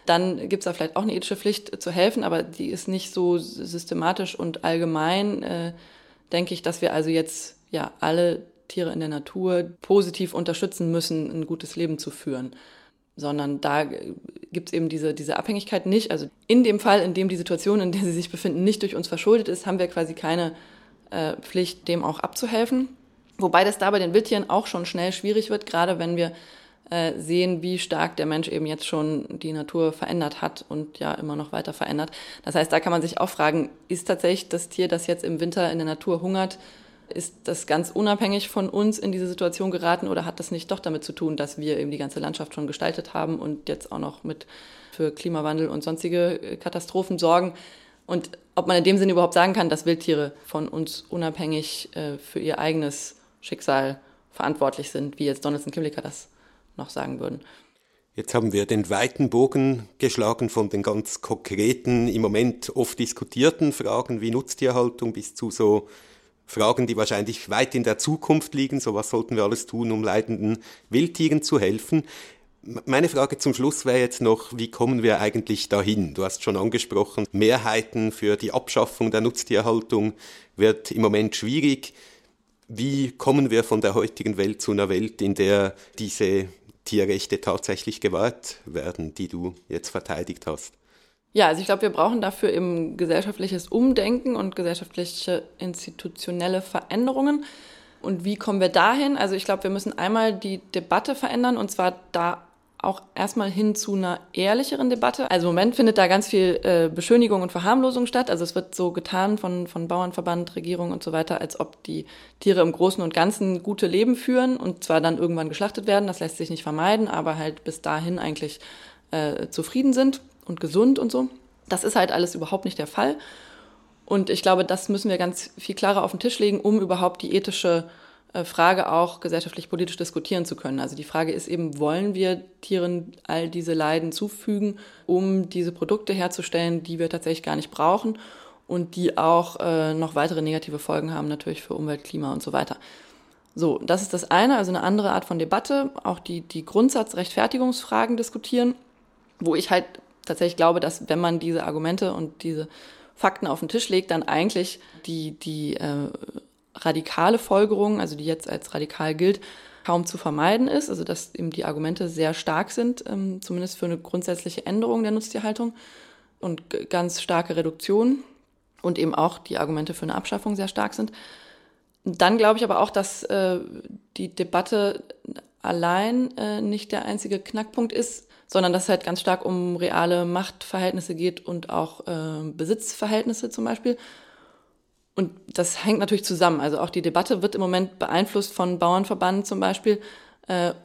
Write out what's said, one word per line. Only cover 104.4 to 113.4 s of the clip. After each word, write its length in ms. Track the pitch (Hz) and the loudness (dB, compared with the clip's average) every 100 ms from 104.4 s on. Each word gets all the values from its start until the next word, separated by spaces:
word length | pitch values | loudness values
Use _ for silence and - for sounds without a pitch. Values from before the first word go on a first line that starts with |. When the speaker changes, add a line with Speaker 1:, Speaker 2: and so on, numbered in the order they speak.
| 190 233 277 277 254 | 2 2 0 0 0
Speaker 1:
Debatte. 400 | 240 247 - 262 | 2 0 0 0
Also 180 | 180 175 | 2 2
im 60 | |
Moment 200 | 175 214 | 4 4
findet 240 | 240 226 214 | 4 4 6
da 80 | 180 | 6
ganz 220 | 190 - | 4 4
viel, 320 | 202 185 170 | 4 4 4
äh, 260 | - 170 165 | 4 4 4
Beschönigung 540 | 165 - 240 233 196 | 0 6 6 6 4
und 80 | 180 | 0
Verharmlosung 560 | 175 185 254 262 247 240 | -2 2 4 4 2 0
statt. 240 | 247 247 | 0 0
Also 140 | 170 | 0
es 100 | 170 | 0
wird 200 | 202 180 | -4 -6
so 180 | - 180 | -2 -2
getan 460 | 175 170 185 196 214 | -2 -4 0 2 0
von, 280 | 185 180 175 | -2 -4 -4
von 220 | 175 170 | -6 -2
Bauernverband, 640 | 175 180 175 175 175 170 | -2 -2 -2 -2 -2 -2
Regierung 380 | 175 165 175 175 | -6 -4 -4 -4
und 100 | 175 | -4
so 80 | 165 | -4
weiter, 300 | 160 160 165 | -2 0 -2
als 180 | - - | -4 -6
ob 240 | 160 - | -8 -8
die 240 | - 160 156 - - - | -10 -10 -10 -18 -20 -2
Tiere 200 | 196 180 | 2 6
im 120 | 165 | 6
Großen 300 | 160 180 190 | 6 2 2
und 120 | 170 | -2
Ganzen 480 | 165 180 214 | 2 2 2